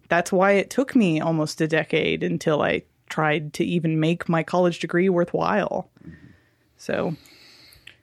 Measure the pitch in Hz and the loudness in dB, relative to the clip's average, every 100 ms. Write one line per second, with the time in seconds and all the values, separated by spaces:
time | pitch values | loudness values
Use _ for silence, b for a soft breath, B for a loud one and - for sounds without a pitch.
0 | - 170 180 190 196 202 - - 269 262 | -2 -2 0 2 4 4 0 -2 0 4
1 | 190 156 165 160 156 - 156 156 151 160 | 4 2 0 0 -2 -2 0 0 0 0
2 | - 156 175 170 - 147 - - - _ | 0 -2 -2 -2 0 0 0 -2 -6 _
3 | - - 156 151 151 - 170 170 160 160 | -10 -2 0 0 -4 -4 -2 0 0 0
4 | 156 170 - 165 160 180 180 165 165 175 | 0 0 0 -2 0 2 2 0 -4 0
5 | 190 175 175 165 165 202 - - - _ | 2 2 0 0 0 0 -2 -4 -8 _
6 | B 80 B B B B B _ - - | B -20 B B B B B _ -6 -4
7 | - 160 b b b b b b b b | -4 -6 b b b b b b b b